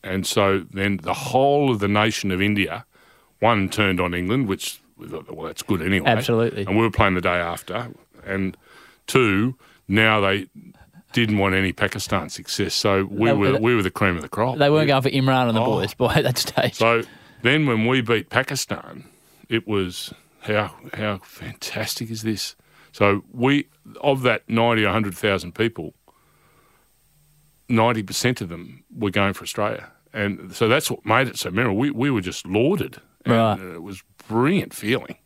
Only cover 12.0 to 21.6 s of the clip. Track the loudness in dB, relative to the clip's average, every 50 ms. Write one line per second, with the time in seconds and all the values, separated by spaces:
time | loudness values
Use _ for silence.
12 | -6 -4 -4 -4 -4 -6 -12 -14 -10 -10 -4 -4 -4 -2 -2 -2 0 2 2 2
13 | 0 -2 -2 0 2 2 2 2 2 2 2 2 2 2 2 2 2 0 0 0
14 | 0 2 2 0 -4 -8 -4 -2 -2 -2 2 2 4 4 6 4 4 4 2 2
15 | 2 2 0 2 2 2 4 4 2 2 2 2 2 2 0 0 -2 -4 -2 _
16 | 0 2 2 2 2 2 0 -2 -4 -2 -2 0 0 0 0 2 2 4 4 2
17 | 0 -4 -14 -20 -20 -20 -20 -2 0 2 2 4 2 2 2 2 2 2 2 2
18 | 2 2 0 0 0 _ -2 -2 -2 -2 -4 -6 -6 -6 -8 -10 -10 -14 -18 -18
19 | -20 -20 _ _ _ _ _ _ -10 _ -4 -4 -2 0 -2 -2 -2 -2 -6 -10
20 | -12 -12 -14 -18 _ _ _ _ -6 -2 0 0 0 -2 -6 -14 -16 -14 -10 -6
21 | -4 -4 -4 -6 -10 -18 -18 -14 -14 -14 -14 -12